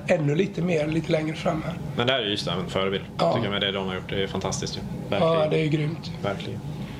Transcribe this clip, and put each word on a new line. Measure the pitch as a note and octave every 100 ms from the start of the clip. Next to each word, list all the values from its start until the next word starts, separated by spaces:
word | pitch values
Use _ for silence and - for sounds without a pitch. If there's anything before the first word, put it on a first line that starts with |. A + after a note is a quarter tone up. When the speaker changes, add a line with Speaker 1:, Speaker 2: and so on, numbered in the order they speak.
| -
Speaker 1:
ännu | F3 C#3+ D3+
lite | G3 -
mer, | F3 D#3+ D3+
lite | D#3+ D3+
längre | D#3+ D#3 D#3
fram | F#3 D#3 -
här. | - - -
Speaker 2:
Men | A#2+
där | C3+
är | G#2
ju |
Ystad | G#2 F2+
en | F2+ F2
förebild. | G#2 F#2+ F#2+ - -
Speaker 1:
Ja. | E3+
Speaker 2:
Tycker | - G2+
jag, |
med | G2+
det | G2+
de | G2 F#2+
har | F#2
gjort, | -
det | G2+
är | G2
fantastiskt | F#2+ F#2+ F#2+ F#2+ G2
ju. | - - -
Verkligen. | - E3
Speaker 1:
Ja, | E3 D#3
det | D#3+
är | D#3
grymt. | D3+ D3+ E3 - -
Speaker 2:
Verkligen. | G2+ - - - - - -